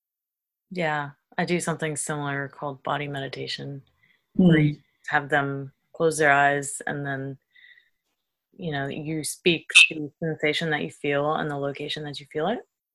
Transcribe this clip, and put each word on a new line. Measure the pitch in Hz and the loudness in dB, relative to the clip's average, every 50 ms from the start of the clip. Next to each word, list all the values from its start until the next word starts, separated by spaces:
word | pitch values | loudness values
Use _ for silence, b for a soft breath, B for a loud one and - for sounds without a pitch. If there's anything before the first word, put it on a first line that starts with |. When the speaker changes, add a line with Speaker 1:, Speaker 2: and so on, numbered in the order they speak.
| _ _ _ _ _ _ _ _ _ _ _ _ _ - | _ _ _ _ _ _ _ _ _ _ _ _ _ -10
Speaker 1:
Yeah, | 185 180 170 156 151 147 143 139 - _ _ _ - | -6 -2 -2 0 0 -2 -4 -6 -10 _ _ _ -4
I | - 175 | -4 -2
do | 170 175 170 | 0 0 0
something | - 175 160 147 165 156 151 | 0 0 -2 -2 -2 -4 -4
similar | - - - 151 147 143 143 139 139 139 | -4 -4 -4 -4 -4 -4 -4 -4 -4 -6
called | 135 - - 147 143 135 131 - | -6 -8 -8 -8 -8 -8 -6 -6
body | 160 147 143 147 | -4 -4 -4 -4
meditation, | 143 143 139 135 127 - 135 135 135 - - 139 139 143 139 - _ _ _ _ _ _ _ _ _ - | -6 -6 -8 -8 -8 -8 -8 -8 -8 -8 -8 -8 -10 -10 -12 -14 _ _ _ _ _ _ _ _ _ 2
where | - 185 175 160 | 6 8 8 8
Speaker 2:
Mm. | 156 151 147 | 8 6 4
Speaker 1:
you | 147 - _ _ _ _ - - | 2 -2 _ _ _ _ -8 -2
have | 151 147 139 135 | -2 -2 0 2
them | 151 143 139 139 139 139 139 139 - _ _ _ - | 0 2 2 0 -2 -6 -8 -10 -14 _ _ _ -4
close | - 170 160 147 | 0 0 2 2
their | 147 156 143 | 4 4 6
eyes | 139 143 143 143 143 143 139 135 - - - | 6 6 6 4 4 2 0 -4 -8 -8 -6
and | - 147 147 143 | -6 -4 -4 -4
then, | 139 139 135 135 139 135 - _ b b b b b b b b b b _ _ _ _ _ _ _ _ _ _ _ _ | -4 -4 -6 -6 -8 -10 -12 _ b b b b b b b b b b _ _ _ _ _ _ _ _ _ _ _ _
you | - 185 165 | -10 -6 -4
know, | 147 139 139 | -4 -4 -4
you | 139 - - 147 151 160 156 143 | -4 -6 -6 -6 -4 -4 -4 -4
speak | - - - - 180 165 139 - - - - 170 - | -6 -4 0 2 2 2 2 2 4 6 6 8 6
the | 165 156 151 139 _ - | 4 -4 -8 -10 _ -6
sensation | 170 160 156 - - 151 151 - 170 160 | -4 -4 -4 -2 0 0 0 0 -2 -2
that | 151 147 | -2 -2
you | 165 156 | -4 -6
feel | - - - 143 143 143 143 151 156 | -8 -6 -4 -2 0 0 0 0 0
and | - 151 151 | -2 -2 -4
the | 143 | -4
location | 143 139 143 139 - 147 151 - 151 151 | -4 -4 -6 -6 -6 -8 -8 -8 -8 -8
that | 147 139 - | -10 -10 -12
you | 143 - | -12 -8
feel | - 151 156 | -6 -2 -2
it. | 185 240 381 - _ _ _ _ _ | -2 -2 -4 -6 _ _ _ _ _